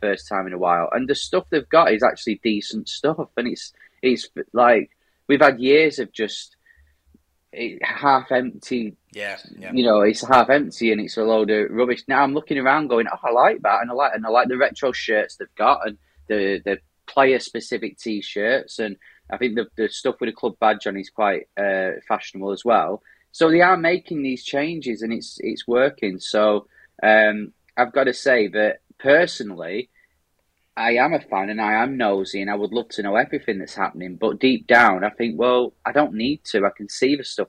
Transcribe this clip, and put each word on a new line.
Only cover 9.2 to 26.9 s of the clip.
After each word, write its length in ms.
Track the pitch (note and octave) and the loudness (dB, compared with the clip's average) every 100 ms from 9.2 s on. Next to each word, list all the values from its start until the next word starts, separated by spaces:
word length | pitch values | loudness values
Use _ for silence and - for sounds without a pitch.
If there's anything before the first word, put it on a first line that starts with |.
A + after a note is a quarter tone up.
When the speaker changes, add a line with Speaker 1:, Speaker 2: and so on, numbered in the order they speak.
| G2+ F#2+ - - | -10 -12 -16 -18
Speaker 2:
yeah. 140 | F#2+ | -6
Speaker 1:
You 100 | B2+ | 0
know, 160 | A#2+ G#2+ | 4 6
it's 260 | G#2 G#2+ B2 | 4 2 4
half 220 | C3 A#2 | 6 6
empty 440 | C#3+ C#3+ - A#2 | 4 0 -2 0
and 80 | G#2+ | 0
it's 160 | G2 - | -2 -2
a 60 | |
load 260 | A2 A2+ G#2 | 0 2 2
of 200 | G#2+ G#2+ | 0 0
rubbish. 340 | A2 B2 A#2+ - | 0 0 -2 -2
Now 140 | C3 | 0
I'm 100 | C#3 | 2
looking 240 | C#3+ - C#3+ | 0 -4 -2
around 320 | C3 D3 D3 | 2 0 2
going, 180 | A#2 A2+ | 0 0
"Oh, 120 | - | -4
I 100 | B2 | -2
like 280 | A#2+ E3+ A3 | 4 4 2
that," 200 | G#2 G#2 | 0 0
and 80 | A#2+ | -2
I 40 | |
like, 200 | B2 C#3 | -2 -2
and 100 | A2 | -2
I 60 | A2+ | 0
like 180 | A#2 B2 | 0 2
the 80 | B2+ | 0
retro 360 | C3+ - C3+ | -2 -2 -4
shirts 440 | - - G#2+ G2 - | -4 -2 0 -2 -8
they've 180 | G2 - | -14 -2
got 300 | A2 C#3+ A2 | 2 2 -2
and 120 | G#2 _ _ - | -10 _ _ -4
the, 340 | G#2+ G2 F#2+ | -2 -2 -2
the 140 | G2+ G2 _ _ - | -4 -6 _ _ -4
player 320 | - C3+ B2+ | 2 2 2
specific 600 | - A#2 - A2+ A2 - | -2 -12 -8 -8 -8 -10
T-shirts, 800 | A#2 G#2 - G#2 G#2+ C3 - - | -8 -8 -8 -4 -2 -2 -4 -8
and 180 | G#2+ F#2+ _ _ - | -8 -8 _ _ -14
I 60 | G2 | -6
think 200 | B2 A2+ | -4 -4
the, 100 | G#2 - | -6 -4
the 120 | A2 | -4
stuff 260 | - C3 - | -4 -6 -4
with 80 | A2+ | -6
the 60 | |
club 220 | - A#2+ - | -6 -6 0
badge 280 | A2 G#2 G#2+ | 0 2 -4
on 100 | G2 | -8
is 140 | F#2 | -10
quite, 380 | - G#2 F#2+ - - | -2 -2 -2 -6 -4
uh, 420 | G2+ F#2+ F#2 - - | -2 0 -2 -6 -4
fashionable 460 | G#2+ - G2 G2 | -6 -6 -10 -8
as 120 | G2 | -4
well. 380 | A#2+ G#2+ D#2+ G#2 _ _ _ | 2 2 2 -6 _ _ _
So 200 | - E3 | 0 2
they 100 | E3 | 4
are 160 | F3+ F#3 | 4 4
making 460 | E3 F3 - D#3+ | 2 -2 -4 -6
these 200 | C3+ B2+ | -4 -6
changes 600 | - C#3 D3+ E3+ C3 G#2+ | -6 -4 -4 -6 -8 -6
and 100 | A2+ | -6
it's, 260 | A#2 - - | -8 -10 -10
it's 280 | - - - | -8 -8 -2
working. 500 | B2 C#3 - G#2 F#2 | 2 2 0 -6 -6
So, 480 | - G#2+ G#2+ G#2 - _ _ | -2 2 2 2 -4 _ _